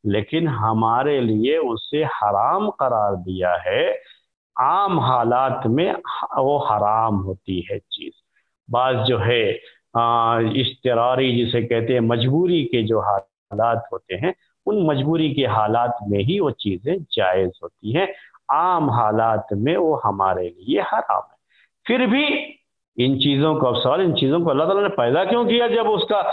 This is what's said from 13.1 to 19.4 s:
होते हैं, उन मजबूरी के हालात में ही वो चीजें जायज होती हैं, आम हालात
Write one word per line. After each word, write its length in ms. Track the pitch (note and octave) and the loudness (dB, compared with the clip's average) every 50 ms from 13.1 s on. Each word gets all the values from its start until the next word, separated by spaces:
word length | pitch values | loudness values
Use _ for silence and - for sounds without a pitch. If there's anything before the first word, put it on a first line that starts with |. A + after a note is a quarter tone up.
| G2+ G2 - _ _ _ _ _ G2+ G#2 A2 A#2 A#2 A2+ A#2 - | -2 -2 -4 _ _ _ _ _ -4 0 0 0 0 -2 -4 -8
होते 220 | - F#2+ _ _ F#2 | -12 -12 _ _ -8
हैं, 200 | F#2 B2 F3+ F#3 _ _ _ _ _ _ | -4 -4 -4 -4 _ _ _ _ _ _
उन 200 | - G#3 G#3 F3+ | -2 0 2 2
मजबूरी 460 | D#3 D3 C3+ C3 D3 D#3+ E3 D#3 D3+ C3 | 2 0 0 0 0 0 0 0 0 0
के 120 | C#3 C3+ | 0 0
हालात 520 | A#2+ A2 A2 G#2+ G#2+ A2 A#2 A#2+ B2 A#2+ - | 0 2 0 2 2 2 0 0 0 -2 -6
में 160 | G#2 G2+ G#2 G2+ | -4 -4 -2 0
ही 200 | G2 A#2 F3+ G3+ | 0 0 0 0
वो 100 | F#3 C#3+ | -2 -2
चीजें 460 | - _ - G#2+ F#2+ F2 G2+ C#3 F3 G3 D3+ _ | -4 _ -4 -4 -4 -4 -4 -4 -4 -4 -6 _
जायज 400 | - - G2+ F#2 F#2 F#2+ F#2+ F2+ - - | -2 0 0 2 2 2 0 -2 -4 -8
होती 300 | - F2 _ _ - G#2 | -18 -18 _ _ -8 -4
हैं, 160 | A#2 E3 G3 - - - - - _ - _ - | -2 -2 -2 -2 -4 -12 -18 -20 _ -20 _ -2
आम 400 | C3+ D3+ E3+ F#3 F3+ E3+ D#3 C#3 | 0 0 2 2 0 0 0 0
हालात 560 | A#2 A#2 A#2 G#2+ G#2+ A2 A2+ A2+ A2+ G#2 | 0 2 0 2 2 2 2 2 0 -2